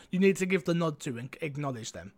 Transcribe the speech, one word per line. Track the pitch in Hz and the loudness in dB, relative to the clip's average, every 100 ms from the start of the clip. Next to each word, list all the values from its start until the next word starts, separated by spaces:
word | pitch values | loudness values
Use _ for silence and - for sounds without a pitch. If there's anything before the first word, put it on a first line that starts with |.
| - | -4
you | 180 | 4
need | 196 190 | 6 6
to | 185 | 2
give | 185 | 0
the | 175 | 2
nod | 170 165 151 | 2 2 -2
to | 151 117 | -6 -6
and | 131 - | -8 -8
acknowledge | 156 139 143 120 110 | -6 -4 -4 -6 -8
them | 90 90 | -12 -14